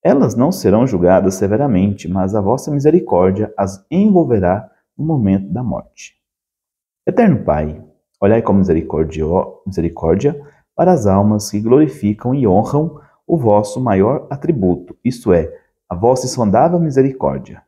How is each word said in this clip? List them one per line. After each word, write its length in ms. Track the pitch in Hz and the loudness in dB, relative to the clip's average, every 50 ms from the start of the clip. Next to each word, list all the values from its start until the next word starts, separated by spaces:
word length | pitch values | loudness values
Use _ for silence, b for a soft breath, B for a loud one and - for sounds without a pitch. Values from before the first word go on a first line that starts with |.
| - | 2
Elas 320 | 165 170 139 - 120 104 | 2 2 2 2 0 0
não 160 | 117 127 160 | 0 0 0
serão 340 | 190 - - 101 95 110 127 | -2 0 0 2 2 2 2
julgadas 480 | 131 101 85 85 90 92 95 98 95 95 | 0 0 2 4 4 4 4 2 0 -2
severamente, 760 | - 107 95 104 110 143 139 110 90 95 104 101 - - | -2 -2 -2 0 0 0 0 2 2 0 0 -2 -4 -8
mas 280 | 85 92 98 92 95 104 | -6 -4 -2 -2 -2 -2
a 60 | 110 | -2
vossa 280 | 98 98 123 135 - 156 | 0 0 -2 -2 -2 -4
misericórdia 840 | 147 143 139 151 160 180 180 - 104 87 92 98 95 104 104 - - | -4 0 2 2 2 2 0 2 2 2 4 2 2 0 -4 -6 -4
as 260 | - 101 92 98 - _ _ | -4 -4 -4 -4 -12 _ _
envolverá 800 | 151 185 202 220 196 180 160 127 120 101 90 87 92 104 - b b b b b _ | -2 0 2 4 4 2 2 2 0 0 2 0 0 -2 -4 b b b b b _
no 80 | - 151 | -8 -4
momento 480 | 156 160 135 107 98 95 98 98 98 | -2 -2 0 2 2 0 0 -2 -4
da 120 | 165 120 123 | -8 -6 -6
morte. 520 | 110 67 - - _ _ - - - _ _ _ _ _ _ _ _ _ _ _ _ _ _ _ _ _ _ _ | -6 -8 -8 -12 _ _ -20 -20 -20 _ _ _ _ _ _ _ _ _ _ _ _ _ _ _ _ _ _ _
Eterno 400 | - - - 240 202 143 107 - | -2 0 2 2 4 2 0 0
Pai, 400 | - 73 76 76 76 76 - - _ _ _ _ _ _ _ | -2 -2 -2 -2 -6 -8 -12 -18 _ _ _ _ _ _ _
olhai 220 | 101 101 113 113 110 | 0 2 2 2 2
com 100 | - 98 | 2 2
misericordio-, 1080 | 101 92 95 80 82 80 - - 76 80 78 80 78 78 78 87 92 - - - - _ | 2 2 2 0 -2 -2 -4 -4 -4 -4 -4 -4 -6 -4 0 0 -2 -2 -4 -12 -14 _
misericórdia 760 | 95 92 - 82 85 - - 82 80 85 - - 143 - 143 B B B B B B _ | -10 -6 -4 -6 -6 -6 -4 -2 -2 0 0 0 -2 -4 -4 B B B B B B _
para 160 | - 165 180 | 0 2 2
as 160 | 185 147 104 | 2 2 2
almas 420 | 98 95 98 101 107 107 104 - - | 2 2 2 2 2 0 0 -4 -4
que 100 | - 104 | -6 -4
glorificam 760 | 107 110 123 151 156 143 - - 101 101 104 - - 123 131 | 2 4 4 4 4 2 -2 -4 -4 -4 -4 -2 -4 -4 -2
e 100 | 143 127 | 0 2
honram 560 | 101 90 101 107 - 139 147 156 165 B B B B B B B | 2 2 2 2 0 -2 -2 -2 -4 B B B B B B B
o 100 | - 170 160 | -4 -4 0
vosso 420 | 127 110 104 104 104 - - 127 | 2 2 2 2 0 -2 -6 -4
maior 460 | 127 120 98 95 98 117 139 156 - - | -2 0 2 2 2 2 0 -4 -6 -10
atributo, 680 | 139 135 - - 165 117 95 90 87 87 - - - _ _ | -12 -2 -2 -2 0 2 0 0 0 -2 -6 -18 -20 _ _
isto 300 | 120 127 - - 107 90 | -6 -6 -4 0 2 2
é, 180 | 85 78 B B B B B B _ _ _ | 2 2 B B B B B B _ _ _
a 60 | 90 | -6
vossa 320 | 85 104 120 131 127 - | 0 0 0 0 0 -2
insondável 520 | 127 - 127 117 101 92 117 143 170 180 175 | -6 -4 -2 0 2 2 2 2 2 2 0
misericórdia. 840 | 170 156 131 135 131 135 131 - - 69 67 67 - - - - _ | -2 0 2 2 2 0 0 -4 -4 -4 -4 -6 -10 -14 -20 -20 _